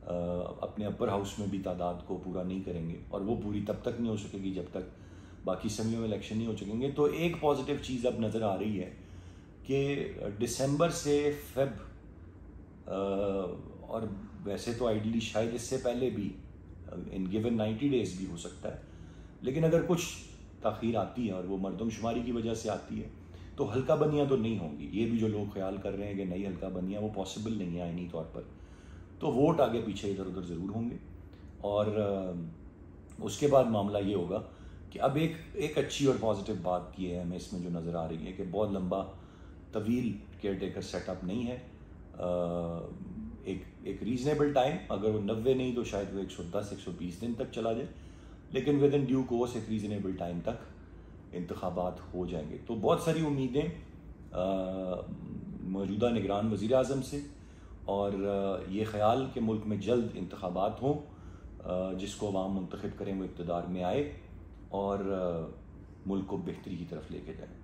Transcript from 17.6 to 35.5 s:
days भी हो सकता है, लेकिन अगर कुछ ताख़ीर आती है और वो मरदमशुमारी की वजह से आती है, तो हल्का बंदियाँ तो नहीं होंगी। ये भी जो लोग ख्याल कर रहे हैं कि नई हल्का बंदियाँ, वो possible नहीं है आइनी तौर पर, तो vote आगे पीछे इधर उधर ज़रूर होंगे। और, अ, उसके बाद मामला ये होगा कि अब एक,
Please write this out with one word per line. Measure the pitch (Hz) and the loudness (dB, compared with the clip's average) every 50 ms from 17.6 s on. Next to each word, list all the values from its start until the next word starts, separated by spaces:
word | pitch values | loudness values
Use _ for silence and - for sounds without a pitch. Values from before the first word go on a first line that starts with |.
| 107 107 110 110 143 143 | 4 2 2 2 2 4
days | 135 120 104 90 87 92 | 4 4 4 2 -2 -4
भी | 95 87 | -4 -4
हो | 85 85 | -4 -6
सकता | - - - - - - | -8 -8 -10 -6 -6 -6
है, | - - - - - - - - - - - - - - - | -6 -6 -10 -14 -16 -16 -16 -14 -14 -16 -16 -16 -14 -4 -2
लेकिन | 123 131 160 160 | 0 4 6 6
अगर | 160 165 165 - | 8 8 8 6
कुछ | - 175 165 - - - - - - - - - - - - - | 6 4 4 4 -2 -4 -8 -12 -14 -14 -16 -16 -16 -16 0 0
ताख़ीर | 113 98 - 113 113 117 107 | 0 2 4 2 4 4 4
आती | 95 90 - 123 123 107 | 2 2 0 0 0 0
है | 95 | 0
और | 92 90 | 0 -2
वो | 92 98 95 | -2 0 0
मरदमशुमारी | 95 95 90 90 113 117 107 104 107 117 117 123 117 | 0 0 0 0 -2 -2 -2 0 0 0 2 2 0
की | 123 | 0
वजह | 120 117 110 117 113 | 0 0 2 0 0
से | 107 - 110 | 0 0 -2
आती | 101 92 - - - 110 | -2 -2 -2 -4 -4 -4
है, | 113 - - - - - - - - - - - | -4 -6 -10 -14 -16 -16 -14 -14 -14 -14 -2 0
तो | 143 | 0
हल्का | - - 127 131 - 156 | 2 2 0 6 6 6
बंदियाँ | 143 151 151 147 147 143 131 | 6 8 6 6 6 6 6
तो | 135 120 | 6 4
नहीं | 110 113 113 98 | 6 4 2 2
होंगी। | 85 78 73 - - - 87 101 | 0 -4 -4 -6 -8 -2 2 2
ये | 113 | 2
भी | 110 117 113 | 4 4 4
जो | 110 107 | 4 4
लोग | 101 104 104 101 - | 4 2 0 -2 -2
ख्याल | 101 95 95 98 98 | -2 -2 -2 -2 -2
कर | 95 101 | -2 -2
रहे | 95 98 101 101 | -2 -2 -2 -2
हैं | 101 98 | -2 -2
कि | 98 | 0
नई | 90 87 92 101 | 0 0 0 -2
हल्का | 98 92 82 95 95 | -2 -2 -4 -4 -4
बंदियाँ, | 90 92 90 95 98 104 | -2 -2 -2 -2 -2 0
वो | 107 107 | -2 -2
possible | 104 98 95 92 - 110 107 113 | -2 -2 -4 -4 -4 -4 -2 -2
नहीं | 113 104 95 87 85 | -2 0 -2 -2 -2
है | 87 | -2
आइनी | 87 85 85 87 90 85 | -2 -2 -2 -4 -4 -4
तौर | - 82 80 | -4 -6 -6
पर, | - - 60 - - - - - - - - - - - - - - - - | -4 -8 -10 -10 -10 -14 -16 -16 -16 -16 -18 -16 -16 -14 -14 -14 -16 -10 -2
तो | - 147 | 0 2
vote | 131 123 143 160 165 165 | 6 8 8 8 8 8
आगे | 139 117 117 117 | 6 6 6 2
पीछे | 107 107 98 - - 101 | 0 0 -2 -2 -2 -2
इधर | 98 95 95 | -2 -2 -2
उधर | 92 90 92 | -4 -4 -6
ज़रूर | 92 85 87 82 90 98 | -6 -4 -4 -4 -4 -2
होंगे। | 101 110 113 120 - - - - - - - - - - - - - - - | -2 -2 -2 -2 -4 -6 -10 -14 -16 -16 -16 -16 -18 -16 -16 -16 -14 -4 -2
और, | 101 101 104 104 107 | 2 4 4 4 4
अ, | 104 107 104 101 98 95 95 92 90 87 85 82 82 - - - - - - - - - - - - - - | 4 2 2 2 2 0 0 -2 -4 -4 -6 -6 -8 -12 -16 -18 -18 -18 -18 -18 -18 -18 -18 -16 -12 -6 -6
उसके | 104 - - 151 143 | -4 -2 4 4 8
बाद | 135 135 127 120 | 10 10 8 8
मामला | 113 104 98 101 101 101 | 4 2 2 2 2 2
ये | 101 95 104 | 2 2 2
होगा | 95 87 85 92 110 - - - - - - - - - - - | 2 2 0 0 -2 -2 -6 -12 -16 -16 -16 -14 -14 -16 -12 -4
कि | - | 4
अब | - 135 135 147 | 4 4 6 6
एक, | 165 160 - - - - | 2 2 0 -2 -12 -10